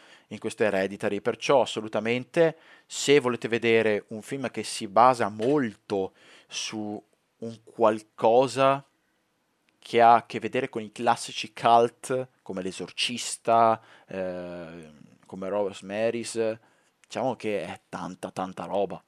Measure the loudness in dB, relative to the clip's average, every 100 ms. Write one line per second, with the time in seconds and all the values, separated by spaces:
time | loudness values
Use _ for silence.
0 | _ -20 -16 -10 -8 0 0 2 -2 -2
1 | -4 -2 -4 -4 2 4 4 -2 -6 -4
2 | -2 -4 -2 2 2 0 _ -20 _ -6
3 | 4 4 4 -2 -2 0 4 4 4 0
4 | -4 -14 -10 -8 -6 -8 -10 -10 -2 6
5 | 6 6 -2 -2 0 0 0 -6 -4 -4
6 | -4 _ _ -20 _ -12 -10 -8 -8 -10
7 | _ _ _ -14 -14 -14 _ 2 2 2
8 | -6 0 4 4 4 2 2 2 _ _
9 | _ _ _ _ _ _ _ _ -2 6
10 | 8 6 4 -8 -4 -4 -4 -8 -12 -4
11 | -2 0 -4 -10 -12 -2 6 6 6 _
12 | -6 -6 -6 _ -12 -8 -8 -8 -12 -6
13 | -6 -6 -8 -6 2 4 4 2 _ -20
14 | -14 -8 -8 -8 -10 -12 -14 -16 -20 -20
15 | -20 _ _ -12 -6 -2 -2 -6 -10 -4
16 | -2 -2 -8 -4 -4 -4 _ _ _ _
17 | _ -6 -4 -4 -4 -6 -6 -14 _ -12
18 | -10 -10 -12 -8 -8 -8 -6 -2 -2 -6